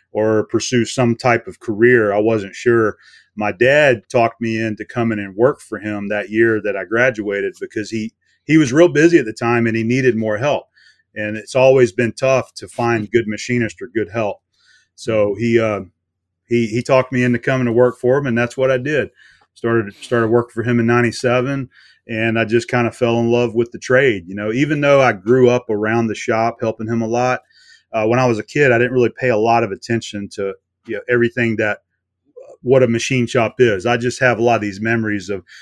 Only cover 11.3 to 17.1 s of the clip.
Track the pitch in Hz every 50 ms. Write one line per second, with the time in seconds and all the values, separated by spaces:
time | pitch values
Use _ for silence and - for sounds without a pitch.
11.3 | 107 110 104 - - 131 131 135 131 135 123 113 - 123 120 113 - - 131 131
12.3 | 135 127 113 - - - 107 95 - - 120 120 117 113 104 101 - 117 107 107
13.3 | 107 104 - - 123 120 117 104 - - 98 90 90 110 104 - 113 117 110 101
14.3 | 92 - _ _ _ _ _ _ _ _ _ _ _ - - - 113 107 104 104
15.3 | 101 101 117 117 117 113 113 110 104 98 95 87 _ _ _ _ _ _ _ _
16.3 | _ _ _ - 117 120 117 107 110 123 123 - 139 131 127 -